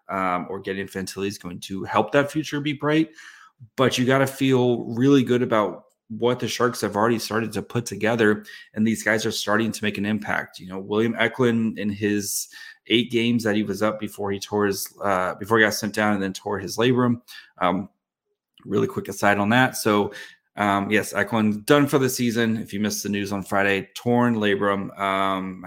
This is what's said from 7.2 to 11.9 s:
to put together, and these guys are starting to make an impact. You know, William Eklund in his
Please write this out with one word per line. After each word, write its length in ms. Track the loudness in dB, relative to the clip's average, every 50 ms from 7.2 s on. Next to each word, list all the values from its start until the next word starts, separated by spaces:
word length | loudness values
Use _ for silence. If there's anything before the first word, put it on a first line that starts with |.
| -2 -2 -2 -2 -2 -4 -4
to 80 | -8
put 240 | -8 -4 -4 -4 -4
together, 580 | -6 -6 -2 0 0 4 4 6 4 4 2 -2 -12 -18 -20 -20 _ -4
and 120 | 0 0
these 180 | 0 0 0 0
guys 240 | 0 0 2 0 -2
are 40 |
starting 400 | -4 -4 -2 0 0 2 2 0
to 120 | -2 -4 -4
make 160 | -4 -2 -2
an 80 | -2 -2
impact. 520 | -2 -2 -2 -4 -4 -4 -4 -6 -12 -18
You 80 | -16 -12
know, 120 | -12 -12
William 360 | -8 -2 0 0 0 0 0 0
Eklund 580 | 0 0 2 2 2 2 2 2 0 -2 -2 -4
in 120 | -4
his 580 | -4